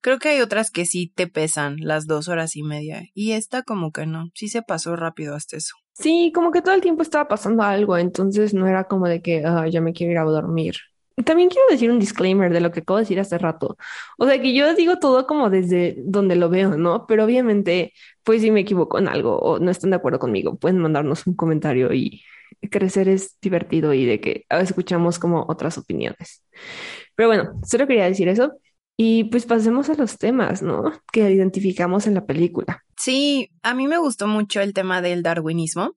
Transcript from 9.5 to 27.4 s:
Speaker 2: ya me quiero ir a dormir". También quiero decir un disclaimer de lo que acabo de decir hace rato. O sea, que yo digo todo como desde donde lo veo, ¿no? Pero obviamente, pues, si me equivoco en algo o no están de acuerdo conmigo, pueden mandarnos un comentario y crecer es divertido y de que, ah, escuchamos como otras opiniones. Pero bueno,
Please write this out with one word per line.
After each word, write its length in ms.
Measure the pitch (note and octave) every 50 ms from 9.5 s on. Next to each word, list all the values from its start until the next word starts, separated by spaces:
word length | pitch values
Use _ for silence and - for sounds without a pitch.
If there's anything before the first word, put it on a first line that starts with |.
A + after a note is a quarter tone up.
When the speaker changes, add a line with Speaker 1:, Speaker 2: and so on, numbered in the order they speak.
| E3+ E3 D#3+ D#3+
Speaker 2:
ya 120 | F3 E3
me 120 | E3 E3 E3+
quiero 180 | - F3 E3+
ir 60 | E3+
a 60 | E3 D#3+
dormir". 520 | D#3 D#3 D#3 - - E3 E3 D#3+ E3 - - - _ _ _ _ _ _ - A#3
También 240 | - D#4+ E4+ F4+
quiero 180 | F4+ F4+ B4+ C5+ C5
decir 200 | E4+ A#3 A#3 A3+
un 100 | A#3+ A#3+
disclaimer 520 | G3 G3+ - - F#3 F#3 F#3+ G3+ F#3+ F3
de 80 | E3+ E3+
lo 120 | E3+ E3+
que 100 | E3 E3
acabo 160 | D#3+ - F#3+
de 60 | G#3+ A3+
decir 160 | G#3+ F#3+ F#3
hace 160 | G3 G3 F3
rato. 400 | E3+ F#3 E3 D#3+ - - - - _ - - - - - - -
O 100 | - A#3
sea, 140 | C4 C4+ C4
que 120 | A#3 C4 A#3+
yo 220 | C4+ C#4+ D#4 E4
digo 240 | F4 E4+ E4+ F4+ F4+
todo 260 | D#4+ C#4 B3+ B3+ C4
como 240 | C4 D4+ D4+ C4 G#3
desde 460 | F#3+ F#3+ F3+ F3 F3+ F3+ F3 E3+ - - A#2+
donde 300 | - F#3+ G3+ G3+ F#3+ F3
lo 140 | F3 F3 E3
veo, 280 | F3+ F#3 G3 F#3+ E3
¿no? 280 | D3 E3+ F3 E3 - -
Pero 160 | - A3+ G#3+ A3
obviamente, 680 | G#3+ A#3+ B3+ B3+ A3+ G#3 G#3 G3 F3 F3 F3+ E3 - _ _ - - _ _ _
pues, 160 | - A3 A3+
si 100 | A3 A3
me 80 | G#3+ G#3
equivoco 380 | F#3 G3+ G3+ F3+ D#3 - - -
en 80 | F#3+
algo 320 | - - - - A#2 - -
o 200 | - - D#3+ -
no 120 | E3+ F3+
están 200 | F3+ - - G3
de 40 | F#3+
acuerdo 240 | E3+ - C3 A#2 C3
conmigo, 380 | C3 B2+ G#2+ F#2+ - - -
pueden 220 | - - D#3+ F#3 F#3
mandarnos 460 | E3 D#3 D#3 C#3+ D3+ C#3 - - -
un 100 | F#3 F3+
comentario 580 | - E3+ D#3+ D#3+ D3+ - D3+ C3 B2+ B2+ - -
y 280 | C3+ - - - - - - - - - - - _ - G3+
crecer 380 | - G3+ G3 F#3+ F#3 G3 F#3+
es 300 | F#3+ F#3+ F#3+ F#3+ - _ _
divertido 520 | - G3 F#3 E3+ - - - D#3+ D#3 D3+ C#3+
y 120 | C3 C3
de 140 | A#2+ A2 G#2+
que, 260 | - - - - - _
ah, 100 | - -
escuchamos 580 | F#3+ F3+ F#3+ F#3 F3+ - F#3 E3+ E3+ E3+ E3+ -
como 260 | - F3 E3+ D#3+ -
otras 300 | - D#3+ - - D#3 -
opiniones. 680 | - - _ F2+ B1+ A#1+ - - _ - - - _ _ _ _ - - - - - - - - - - _ _
Pero 140 | - A3 A#3
bueno, 300 | A3 G3